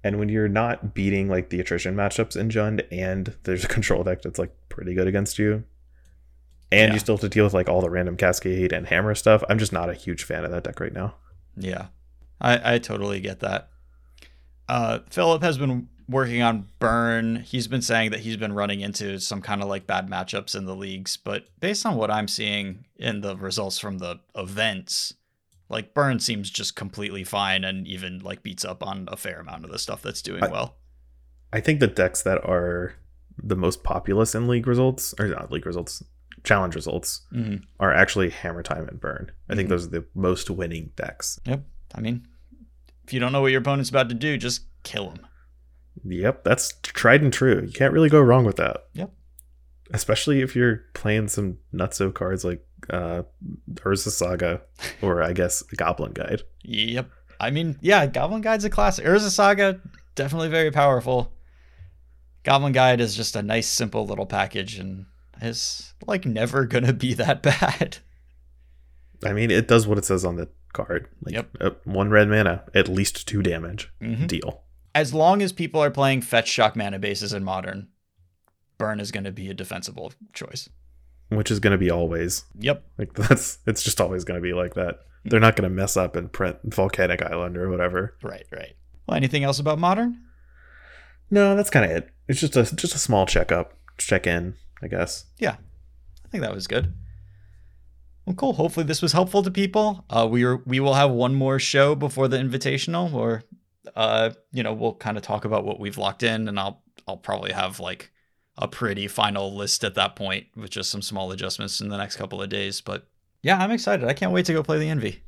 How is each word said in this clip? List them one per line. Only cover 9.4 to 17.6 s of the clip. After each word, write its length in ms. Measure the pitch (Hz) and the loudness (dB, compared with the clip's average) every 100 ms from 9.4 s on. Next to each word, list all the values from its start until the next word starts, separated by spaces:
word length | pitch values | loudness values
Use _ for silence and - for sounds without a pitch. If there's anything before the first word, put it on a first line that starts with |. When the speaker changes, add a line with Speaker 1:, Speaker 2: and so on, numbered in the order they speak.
| - | 6
Speaker 1:
I'm 100 | 110 | 0
just 140 | 107 | 2
not 160 | 92 87 | -2 -4
a 60 | |
huge 280 | 85 - 85 | -6 -8 -8
fan 200 | - 80 | -6 -6
of 60 | 80 | -4
that 140 | 87 | -6
deck 160 | - - | -6 -8
right 120 | - | -8
now. 220 | - 101 - - - - - | -6 -8 -8 -20 -20 -20 -10
Speaker 2:
Yeah, 300 | 95 90 92 - - - - - | -8 -8 -10 -18 -20 -20 -20 -2
I, 340 | 123 120 113 | 2 2 4
I 40 | 120 | 0
totally 420 | 117 107 101 98 | 0 -6 -4 -4
get 200 | 98 95 | -8 -6
that. 280 | 101 98 - - - - - - - - - - - | -4 -4 -8 -20 -20 -20 -20 -20 -20 -20 -20 -20 -4
Uh, 320 | 123 117 113 - | -2 -2 -4 -6
Philip 320 | - 170 160 | 0 2 4
has 140 | 170 135 | 2 0
been 300 | 139 123 - - - | -2 -2 -6 -18 -4
working 340 | 131 127 120 | -2 0 2
on 260 | 117 113 98 - | 2 0 -8 -2
Burn. 560 | 113 117 117 113 113 113 | 2 2 2 0 -2 -4
He's 320 | - 127 | -6 -6